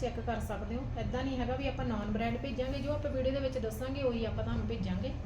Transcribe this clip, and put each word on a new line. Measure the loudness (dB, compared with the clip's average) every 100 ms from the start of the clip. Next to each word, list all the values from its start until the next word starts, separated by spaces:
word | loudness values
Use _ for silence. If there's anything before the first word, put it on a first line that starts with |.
ਚੈੱਕ | -2 0
ਕਰ | -2 0
ਸਕਦੇ | 0 -2 -2 -2
ਹੋ। | -2 -2
ਇੱਦਾਂ | 0 0
ਨਹੀਂ | 0 0
ਹੈਗਾ | 0 0
ਵੀ | 0
ਆਪਾਂ | 0
ਨਾਨ | 0 0 0
ਬ੍ਰਾਂਡ | 0 0 0
ਭੇਜਾਂਗੇ, | -2 -2 0 0
ਜੋ | 0
ਆਪਾਂ | 0 0
ਵੀਡੀਓ | 2 2
ਦੇ | 2
ਵਿੱਚ | 0 0
ਦੱਸਾਂਗੇ | -2 -2 -2 0
ਉਹੀ | 2 2
ਆਪਾਂ | 2 0
ਤੁਹਾਨੂੰ | 0 0 0
ਭੇਜਾਂਗੇ। | 0 0 0 0 -2